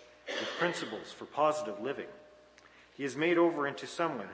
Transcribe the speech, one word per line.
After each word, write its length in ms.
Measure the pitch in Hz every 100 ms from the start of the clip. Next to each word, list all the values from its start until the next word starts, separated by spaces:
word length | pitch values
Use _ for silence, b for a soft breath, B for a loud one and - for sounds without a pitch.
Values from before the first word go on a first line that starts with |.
| - - -
with 200 | - - -
principles 540 | 170 - 123 104 85
for 140 | - 107
positive 560 | - 151 151 107 101
living. 260 | 120 135 - - - - - - B B B
He 100 | -
is 140 | 139 123
made 200 | 165 170
over 300 | 170 156 139
into 180 | 139 -
someone 420 | - 165 127 98